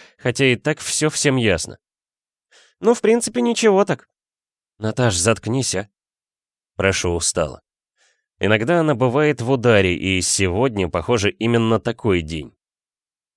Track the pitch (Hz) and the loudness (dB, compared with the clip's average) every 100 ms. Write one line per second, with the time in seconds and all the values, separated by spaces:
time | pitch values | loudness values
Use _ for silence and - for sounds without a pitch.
0 | - _ 127 123 135 120 143 156 - - | -20 _ -6 0 0 0 -2 -4 -6 -2
1 | 151 - 147 135 113 85 - - _ _ | -2 0 0 2 2 0 -4 -14 _ _
2 | _ _ _ _ _ _ _ _ 196 240 | _ _ _ _ _ _ _ _ 0 2
3 | 208 233 233 247 240 233 226 190 202 143 | 2 2 0 -2 -2 0 2 4 2 -2
4 | _ _ _ _ _ _ _ _ 107 117 | _ _ _ _ _ _ _ _ -6 0
5 | 120 90 90 110 - 127 123 - 107 _ | 0 2 0 0 -2 -2 -2 -4 -8 _
6 | _ _ _ _ _ _ _ - 95 92 | _ _ _ _ _ _ _ -2 0 0
7 | 90 85 - - 76 64 _ _ _ _ | -2 -2 -2 -2 -4 -6 _ _ _ _
8 | _ _ _ _ 98 110 117 175 156 123 | _ _ _ _ 0 0 2 0 2 0
9 | 127 127 151 143 117 135 117 107 95 87 | 0 2 0 0 -2 0 4 4 2 0
10 | 92 92 85 - 95 90 131 104 87 87 | -2 -2 -2 0 0 0 -2 0 -2 -4
11 | 82 120 98 - 113 117 113 110 - 113 | 0 0 0 -2 0 0 2 0 -2 -4
12 | 113 90 78 82 65 - _ _ _ _ | 0 0 -2 -8 -10 -18 _ _ _ _
13 | _ _ _ | _ _ _